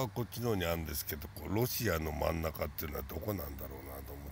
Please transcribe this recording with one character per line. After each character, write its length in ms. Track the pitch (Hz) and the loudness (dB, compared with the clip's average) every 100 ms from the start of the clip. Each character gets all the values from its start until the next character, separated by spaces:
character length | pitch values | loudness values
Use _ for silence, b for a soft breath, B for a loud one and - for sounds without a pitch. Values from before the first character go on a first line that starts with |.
は 60 | 120 | 2
こ 140 | 110 | 0
っ 40 | 117 | -2
ち 160 | - | 0
の 80 | 120 | 2
方 60 | 101 | 4
に 100 | 85 | 4
あ 60 | |
る 100 | 85 | 4
ん 20 | |
で 100 | 78 | 2
す 120 | 76 - | -2 -2
け 100 | 73 | -4
ど、 100 | - | -6
こ 180 | 78 78 | -6 0
う、 60 | |
ロ 100 | 101 | 2
シ 260 | 123 - 113 | 2 2 4
ア 80 | 82 | 4
の 140 | 80 | 2
真 200 | 76 78 | 2 2
ん 100 | 82 | 4
中 240 | 80 - 80 | 0 0 -2
っ 20 | |
て 160 | - | -2
い 40 | 80 | -4
う 20 | |
の 80 | 71 | -4
は 60 | 71 | -4
ど 80 | 80 | -2
こ 160 | 92 | -2
な 140 | 101 73 | -2 -4
ん 100 | 67 | -8
だ 100 | 67 | -8
ろ 100 | 69 | -8
う 40 | 69 | -8
な 60 | 69 69 | -10 -10
と 60 | |
思 100 | 71 | -10
っ 40 | 71 | -10